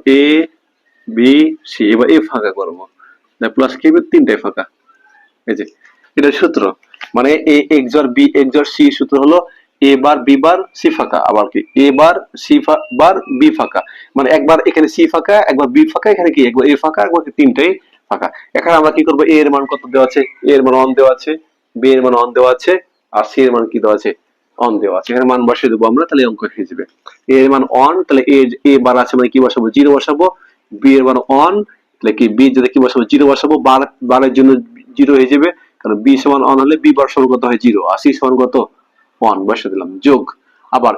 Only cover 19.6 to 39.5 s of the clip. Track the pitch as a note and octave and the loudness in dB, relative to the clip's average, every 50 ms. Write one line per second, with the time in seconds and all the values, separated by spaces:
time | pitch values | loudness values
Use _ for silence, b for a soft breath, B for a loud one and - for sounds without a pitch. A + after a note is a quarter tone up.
19.6 | C#3 C3 C#3+ C3+ - B2+ B2+ C3+ C3 B2+ - D3 C3 - - _ - C#3+ C#3+ C3+ | -4 -6 -8 -10 -8 -4 0 0 0 0 0 -2 -4 -4 -8 _ -2 0 2 2
20.6 | C3 C3 B2+ C3 C3 C3 B2+ C3+ C3+ C3 B2+ - - D#3 D#3 D#3+ - _ _ _ | 2 2 2 2 0 0 0 2 2 2 0 0 -4 -8 -10 -10 -12 _ _ _
21.6 | _ _ - - B2 C3+ C3 C3 B2+ B2+ B2 A#2+ A#2+ B2 A#2+ B2+ B2+ B2+ B2+ - | _ _ -8 -2 0 2 2 2 2 0 0 0 -2 0 0 2 2 2 2 0
22.6 | - - F#3 F#3 - _ _ _ _ _ - - C3 - - C#3 C3 B2+ A#2+ A#2 | 0 -2 -2 -2 -4 _ _ _ _ _ -4 -4 -4 -2 -2 0 0 2 0 0
23.6 | A2+ A2+ - A#2 G#2 G#2+ G#2+ G2+ - G#2 F2+ - _ _ _ _ _ _ _ - | -2 -4 -4 -2 -2 0 -2 -2 -2 -6 -8 -8 _ _ _ _ _ _ _ -6
24.6 | - A#2+ G#2+ G2 G#2 G2 F#2 F#2+ - - A#2+ B2+ B2+ B2+ B2+ B2 A#2+ A#2 A#2+ - | -4 -4 -2 -2 -4 -4 -4 -4 -6 -4 -4 -2 0 0 0 0 0 -2 -2 -2
25.6 | - B2 A2+ G#2+ A2+ A2+ A#2 C#3+ E3 - D#3+ C3+ B2+ A#2 G#2+ G#2 A2 G2+ - A2+ | -2 -2 0 0 0 0 0 -2 -2 -2 0 0 0 -2 -2 -6 -10 -10 -10 -12
26.6 | F#2+ - E2+ E2 - - _ _ B B B B _ - C3 C3 C3+ C3+ C#3 C3 | -12 -12 -12 -14 -14 -16 _ _ B B B B _ 0 2 4 4 4 2 0
27.6 | B2+ - - B2+ C3 D3 E3+ F#3 - - C#3+ C3+ B2+ D3 C#3 C#3 C3 A#2+ A#2+ - | 0 0 0 0 0 0 0 -2 -2 0 0 0 2 2 2 2 2 0 -2 -2
28.6 | - C#3+ C#3 C3 A#2+ B2 B2 B2+ A#2+ - - B2 B2 A#2+ - C3 C3 A#2+ - B2+ | 0 2 2 2 2 2 0 0 -2 -2 -2 -2 -2 0 0 0 0 0 0 -2
29.6 | A2+ A2+ G#2+ C#3 C#3+ D3 C#3+ C3+ - - C#3+ D3+ F3+ F#3 b b b b b b | -4 -2 0 2 2 4 2 2 0 -2 -2 -2 -2 -2 b b b b b b
30.6 | _ _ G#2+ G2+ C3+ C3+ C3+ C3+ C3 C3 B2+ B2 - - C3+ C#3 D3+ F3 F#3+ G#3 | _ _ -8 -2 0 2 4 4 2 2 0 -2 -2 -2 0 2 2 0 0 -2
31.6 | G#3 b b b b _ _ _ - A2 G#2 - A#2+ A2 G#2+ A#2 C3+ C3+ C3 C3 | -6 b b b b _ _ _ -4 -4 0 0 0 0 2 2 2 2 2 0
32.6 | B2 - - C3+ B2+ B2 - C3 A2+ - - C3+ D3 C#3 C#3 C#3 - D3 D#3 D3 | 0 0 0 0 0 0 0 -2 -2 0 2 2 2 2 2 0 0 -2 -2 0
33.6 | A#2+ C3 C3 C3+ C#3 - - _ C3 A#2+ B2+ C3 C3+ C3 A#2 C3 C3 C3+ C3+ B2 | 2 2 2 2 0 -4 -8 _ -4 -2 0 0 0 0 2 2 4 4 4 2
34.6 | A#2 - - - _ _ - - C#3+ C3+ C#3+ C3 C3 B2+ C#3+ C#3 D3+ F3 F3 b | 0 -6 -18 -20 _ _ -2 0 2 2 4 2 2 2 2 0 0 -2 -4 b
35.6 | b b b b - A2 G#2+ G#2 A2 C3+ C#3 C3 - D3 C#3 C#3 B2+ C3 C3+ C3+ | b b b b -8 -6 -6 -2 0 0 0 2 0 0 0 0 0 0 0 0
36.6 | C3+ C#3+ D#3 D#3 D3 D3+ C#3 C#3+ C#3 C3 - C#3+ C3 C3 B2+ A#2+ B2 B2 B2 A2+ | 2 0 0 0 0 0 0 0 -2 -2 0 -2 0 0 0 -2 -2 -4 -4 -2
37.6 | - B2 G#2+ G2 F2 E2+ F#2+ - - D3 C3 - - B2+ B2+ B2+ B2+ B2 - C3 | 0 0 0 0 -2 -2 -4 -2 0 -2 -2 0 -2 -2 0 0 0 0 -2 -4
38.6 | G2+ - _ _ _ _ _ _ _ _ _ _ A#2 A2 G2+ F#2+ F#2+ G2+ | -4 -4 _ _ _ _ _ _ _ _ _ _ -2 -2 -2 -2 -4 -4